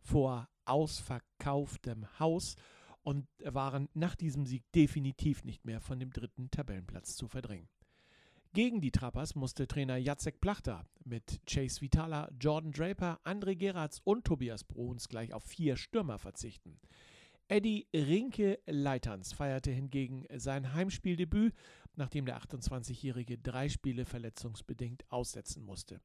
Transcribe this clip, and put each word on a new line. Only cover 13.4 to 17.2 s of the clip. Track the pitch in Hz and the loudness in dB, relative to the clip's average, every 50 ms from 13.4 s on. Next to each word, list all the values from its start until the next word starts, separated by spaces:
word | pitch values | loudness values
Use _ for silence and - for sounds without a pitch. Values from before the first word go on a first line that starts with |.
| 196 190 196 | 0 0 0
Geratz | 170 185 196 190 180 156 147 - - _ | 2 2 0 0 0 -2 -2 -4 -4 _
und | - 202 233 - | 4 4 4 4
Tobias | - 170 135 127 120 113 104 - | 2 2 2 2 -4 -4 -6 -8
Bruns | - - - 120 123 127 120 - - | -10 -8 -6 -4 -4 -4 -6 -8 -8
gleich | - 113 117 110 - | -6 -6 -6 -4 -6
auf | 110 - | -8 -10
vier | - - - 165 147 127 | -10 -4 2 2 4 4
Stürmer | 117 - - - 226 202 147 110 101 | 2 -2 -2 0 0 0 0 -4 -6
verzichten. | - 98 95 - - 120 98 - _ 85 76 - _ - - - - - - - | -8 -12 -10 -10 -10 -10 -12 -14 _ -20 -20 -20 _ -20 -20 -20 -20 -20 -20 -20